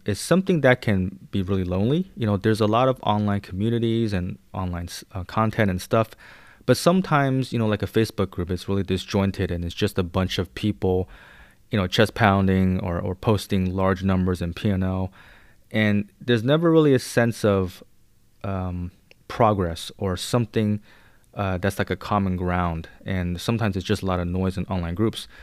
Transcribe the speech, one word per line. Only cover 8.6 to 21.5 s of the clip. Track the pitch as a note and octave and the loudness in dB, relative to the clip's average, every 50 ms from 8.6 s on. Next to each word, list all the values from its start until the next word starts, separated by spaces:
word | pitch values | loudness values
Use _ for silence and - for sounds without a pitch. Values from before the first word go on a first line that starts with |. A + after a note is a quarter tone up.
| - - | -4 -2
really | G2 G2 F#2+ | -2 -2 0
disjointed | F2 F#2 F#2 - - - G2+ G2 G2 F#2 - F#2+ E2+ | -2 -2 -4 -2 -2 0 0 2 0 0 -2 -4 -2
and | F2 F2 F2 | -2 -4 -4
it's | F2 - | -6 -2
just | - G#2+ G2+ - - | -2 -2 -2 0 -2
a | F#2 | -4
bunch | E2+ - F#2 F#2 F2+ - - | -2 0 0 0 0 0 -2
of | F2+ - - | -4 -4 -6
people, | - - G#2+ G2+ - - F#2+ F#2 F#2 F#2 - - - - - - - - - - _ _ _ | -4 -2 -2 -2 0 0 0 0 0 -2 -4 -8 -16 -20 -20 -20 -20 -20 -20 -20 _ _ _
you | - A2 | -2 0
know, | F#2 F2+ | 0 0
chest | - - A2 G2+ - | 2 2 2 2 2
pounding | - A2+ G#2 G2 G2 F#2+ F#2+ F#2+ F#2+ F#2+ F#2 F#2 F#2 | 2 4 4 6 4 4 4 4 4 4 2 2 0
or, | G2 F#2 E2+ F2 | -2 -4 -4 -4
or | F#2+ G2 F#2 | -4 -4 -6
posting | - - A#2+ A2 G2 - - G#2 F#2+ F#2 F#2 F2+ | -2 0 0 0 0 0 -2 -2 0 0 0 0
large | F#2+ F#2+ F#2+ F#2+ F2+ F#2 | 0 0 0 0 0 0
numbers | G2 F#2+ F#2 F#2 F#2 F#2 E2 | 2 2 2 2 0 0 -2
in | F2+ E2+ E2 | -2 -6 -6
P | - - A2 | -4 -2 -2
and | G2 F#2 F#2+ | 0 0 0
L. | F#2 F#2 F#2 F#2+ F#2 - - - - - - - - - _ _ _ | -2 -2 -2 -4 -6 -8 -14 -20 -20 -20 -20 -20 -20 -20 _ _ _
And | - A2 G#2+ G#2+ G#2 G2+ G2+ - _ _ | -2 0 2 2 2 0 -2 -4 _ _
there's | - B2 B2 A2+ G#2+ | 0 0 0 2 2
never | B2+ C#3+ D#3+ E3+ E3+ | 2 2 2 4 4
really | D#3+ D#3+ D#3 D3 C3+ | 6 6 6 6 4
a | B2 | 2
sense | - - - B2 A#2 A#2 A2+ - - | 2 0 0 2 2 2 0 0 2
of, | G#2+ G2+ F#2+ F#2+ F2+ - - - - _ _ _ _ _ _ _ _ _ _ - | 2 2 2 0 -2 -4 -10 -20 -20 _ _ _ _ _ _ _ _ _ _ -8
um, | G2+ G2 F#2+ F#2 F2+ F2+ F2+ F2 F2 - _ _ _ - _ _ - | -6 -6 -4 -6 -6 -6 -6 -8 -8 -10 _ _ _ -20 _ _ -10
progress | - - B2 G#2+ G#2+ F#2+ F#2 E2+ E2+ - - - - - | 0 2 2 2 4 2 0 -2 -4 -6 -10 -14 -10 -6
or | G2+ G2 F2+ | -4 -4 -4
something, | - - - - B2 A#2 - - A#2 G#2+ G#2 G#2 G#2 - - - - - - - _ _ _ - | -4 -4 -2 0 0 0 0 0 0 0 0 0 -2 -4 -12 -20 -20 -20 -20 -20 _ _ _ -8
uh, | - G2+ F#2+ | -4 -4 -2